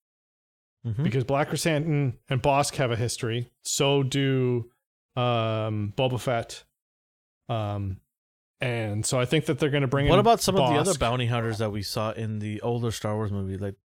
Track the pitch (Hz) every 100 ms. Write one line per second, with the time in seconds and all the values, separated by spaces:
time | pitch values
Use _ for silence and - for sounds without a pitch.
0 | _ _ _ _ _ _ _ _ 120 107
1 | 160 135 123 139 151 151 170 151 165 147
2 | 139 - - 131 147 139 139 - 127 110
3 | 120 - 117 117 120 _ - - 139 143
4 | 131 139 135 131 123 123 117 _ _ _
5 | _ 131 123 120 113 110 110 107 104 120
6 | 131 120 - 117 - - - _ _ _
7 | _ _ _ _ - 113 104 104 98 95
8 | _ _ _ _ _ - 127 117 107 104
9 | 110 131 123 160 156 139 151 143 135 139
10 | 143 175 214 226 - 190 127 131 175 147
11 | 120 123 117 120 117 107 107 104 98 120
12 | 110 110 110 107 107 104 120 120 117 -
13 | 110 107 107 101 95 95 101 98 _